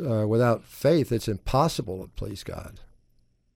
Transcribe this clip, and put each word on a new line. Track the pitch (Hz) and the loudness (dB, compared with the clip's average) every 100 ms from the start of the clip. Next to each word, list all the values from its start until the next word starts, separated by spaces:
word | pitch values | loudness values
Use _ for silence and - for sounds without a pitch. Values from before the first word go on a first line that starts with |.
uh, | 135 110 107 | -2 0 2
without | 113 123 107 | 2 4 2
faith, | - - 139 165 123 | -4 0 4 4 2
it's | 117 - | 0 -2
impossible | 98 - 131 160 - 110 92 | -4 0 2 2 0 -6 -8
to | 98 - | -10 -8
please | 104 101 | -8 -8
God. | - 82 - - - _ _ _ _ _ _ | -10 -12 -12 -18 -20 _ _ _ _ _ _